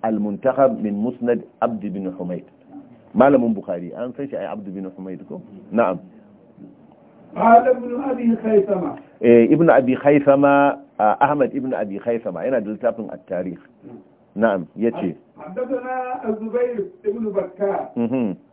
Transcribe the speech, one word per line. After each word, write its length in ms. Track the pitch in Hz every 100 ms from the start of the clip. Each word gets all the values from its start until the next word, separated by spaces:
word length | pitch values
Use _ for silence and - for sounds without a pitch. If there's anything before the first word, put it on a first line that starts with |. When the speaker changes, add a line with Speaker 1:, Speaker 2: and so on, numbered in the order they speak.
Speaker 1:
Al-Muntakhab 800 | 113 107 104 101 131 127 135 113
min 140 | 104 101
Musnad 460 | 113 123 120 120 - _
Abd 240 | 117 110 98
bin 160 | 95 95 -
Humayd. 260 | 90 87 - _ _ - - - _
Malamin 400 | 101 131 139 117
Bukhari, 400 | 104 - 87 87 82
an 160 | 123 123
san 100 | 139
shi 80 | 82
ai 100 | 92
Abd 240 | 107 101
bin 160 | 95 95
Humayd 320 | 92 92 92 -
ko? 100 | 85 - - -
Na'am. 280 | 110 101 90 - - _ - _ - - - - _ _ _ - -
Speaker 2:
قال 320 | 220 233 254
ابن 340 | 240 - 240 277
أبي 260 | 240 233 220
خيثمة. 600 | 220 214 190 190 156 - - _
Speaker 1:
Eh, 260 | 120 117 113
Ibn 160 | 151 165
Abi 260 | 127 123 127
Khaythama, 840 | 143 147 143 139 143 143 143 - - _
ah, 160 | 104 104
Ahmad 320 | 139 147 123
ibn 200 | 135 131
Abi 260 | 107 104 98
Khaythama, 420 | 117 117 107 87
yana 160 | 107 131
da 120 | 104
littafin 340 | 110 120 113 104
At-Tarikh. 480 | - _ 90 92 87 _ _ - - - _ _ -
Na'am, 300 | 110 98 82 -
yace. 400 | 117 113 92 78 _ _
Speaker 2:
حدثنا 880 | - 190 254 254 247 254 254 247 226
الزبير 560 | 214 220 240 247 226 190 - 208
بن 180 | 226 214
بكار. 600 | 190 175 - 196 - - -
Speaker 1:
Mhm. 400 | 117 131 113 90 _